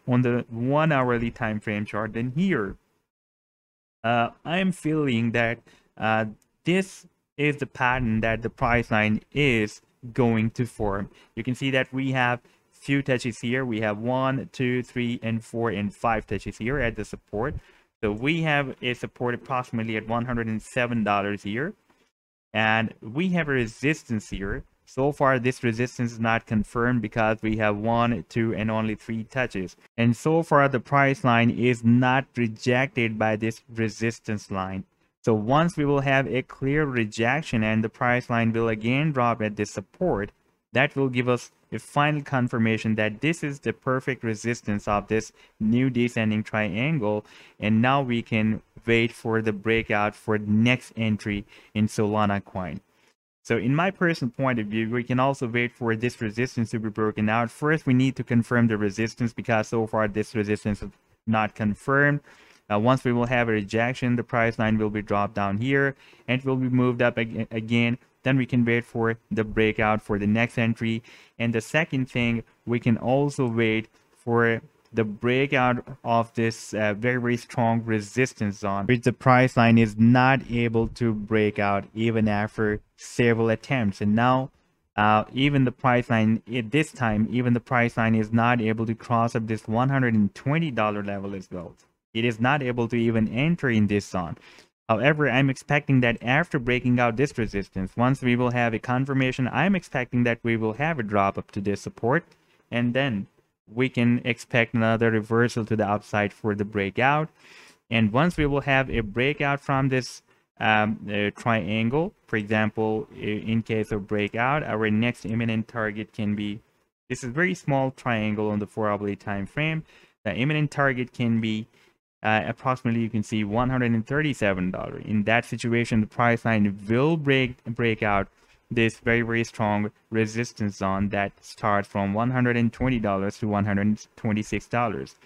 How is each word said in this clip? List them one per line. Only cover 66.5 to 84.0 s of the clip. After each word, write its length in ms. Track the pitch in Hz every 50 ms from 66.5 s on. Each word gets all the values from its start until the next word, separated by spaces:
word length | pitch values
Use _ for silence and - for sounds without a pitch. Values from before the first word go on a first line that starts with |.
| 131
be 140 | 131 131 127
moved 340 | 123 127 123 127 120 120 127
up 160 | 120 120 117
ag-, 300 | 117 113 113 110 113 -
again. 480 | 117 113 110 110 117 117 120 117 120 - _ _ _ _ -
Then 140 | 127 135
we 100 | 135 123
can 180 | - - 123 120
wait 200 | 117 117 120 117
for 340 | - - 120 113 113 113 - _ - 107
the 100 | 110 107
breakout 580 | 107 104 110 110 110 107 - 110 107 107 107 -
for 180 | - 107 101
the 80 | 104 104
next 280 | 107 113 120 117 -
entry. 460 | - 117 113 113 - 117 113 113 113 - - - - - _ _
And 160 | - 117 117 113
the 80 | 113
second 480 | - - - 156 165 - - 131 127 -
thing, 360 | - 127 120 117 117 113 - _ _ _ -
we 140 | 113 120 120
can 180 | - 127 113
also 520 | - - 113 127 139 143 147 139 - 135 120
wait 400 | 113 117 117 110 110 110 110 - _ _ _ _ _
for 460 | _ - 120 117 117 117 117 113 113 - - _ _ _ _ -
the 100 | 113 110
breakout 800 | 107 101 98 - 120 123 131 139 139 147 131 127 127 120 123 - - 135 - -
of 280 | 120 117 117 113 113 -
this, 400 | - 113 113 113 - - - -
uh, 200 | 101 107 104 104
very, 260 | 101 110 123 123 127
very 160 | 120 120 120
strong 460 | 117 - - - - 117 113 113 117 113
resistance 720 | 113 110 107 101 101 - 127 131 127 - - 110 101 101 -
zone, 280 | - 101 98 98 101
which 160 | 120 123 117 -
the 100 | 127 113
price 440 | - - 131 127 123 131 127 -
line 220 | 123 117 117 117 117
is 200 | 113 107 104 110
not 420 | 113 117 123 127 127 131 135 127 - -
able 360 | 117 120 120 117 113 113 117
to 280 | 113 - - 120 117 107
break 440 | 107 104 104 110 110 107 104 104 -
out 260 | 101 101 101 98 95 - -
even 340 | 110 113 117 113 113 110 107
after 500 | 104 101 107 107 - - 110 104 104 107 - _ _
several 520 | - - - - - 123 117 117 113 113 113
attempts. 540 | 110 - - - 143 131 113 101 95 -